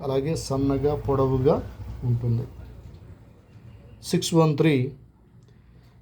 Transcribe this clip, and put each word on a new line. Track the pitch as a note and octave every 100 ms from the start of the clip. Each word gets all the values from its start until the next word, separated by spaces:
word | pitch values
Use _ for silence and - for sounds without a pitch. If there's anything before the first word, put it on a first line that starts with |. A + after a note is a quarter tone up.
అలాగే | C#3+ C3+ C#3+ D#3+
సన్నగా | - C3+ C#3 C3+ C#3+ D3
పొడవుగా | C#3+ C3+ C3+ C3 C#3 A3+ - - - -
ఉంటుంది. | B2 A#2 A#2+ A#2 A#2+ - - - - - - - - - - - - - - -
సిక్స్ | - F3+ -
వన్ | E3 D#3+ C#3+
త్రీ. | D#3 C3+ B2+ - - _ _ - - - - - - -